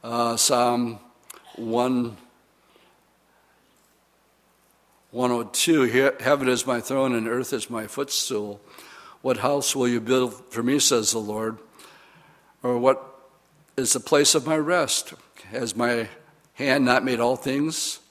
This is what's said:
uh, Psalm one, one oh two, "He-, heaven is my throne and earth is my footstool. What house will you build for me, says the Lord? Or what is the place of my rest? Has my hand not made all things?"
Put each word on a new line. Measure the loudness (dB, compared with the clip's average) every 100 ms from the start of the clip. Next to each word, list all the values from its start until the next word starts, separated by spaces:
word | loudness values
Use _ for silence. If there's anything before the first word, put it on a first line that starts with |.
uh, | -4 -2 0 0
Psalm | 2 4 2 2 -2 -8 -18 _ _ -20 -20 -12
one, | -2 0 2 0 -2 -8 -20 _ _ _ _ _ _ _ _ _ _ _ _ _ _ _ _ _ _ _ _ _ _ _ _ _ _ _ _
one | -2 0
oh | 0
two, | -2 -2 2 4
"He-, | 4 4 4 2
heaven | 0 2 2
is | 0 -2
my | -4
throne | -2 -2 0 0
and | -2
earth | -4 -4
is | -6 -6
my | -10 -8
footstool. | -8 -4 -4 -2 -4 -6 -12 -18 -20 -20 -20 -20 -8
What | -4 -2
house | 0 0 0 0
will | 0
you | 0
build | 2 2 2 -4 -10
for | -4
me, | 0 2
says | 4 2 2
the | -2
Lord? | -4 -4 -6 -6 -18 -20 -20 -20 -20 -20 -20 _ _ _
Or | -4 2
what | 2 2 -4 -20 -20 _ _ _ _ -4
is | 0
the | -2
place | 4 4 6
of | 2 2
my | 0
rest? | 2 0 0 -2 -6 -18 _ -20 -12
Has | -8 -6 -2
my | 0 0 -4 -12 -20 _ _ -6
hand | 0 2 4
not | 2
made | 2 0
all | 0 0
things?" | -2 -2 -2 -4 -8 -8 _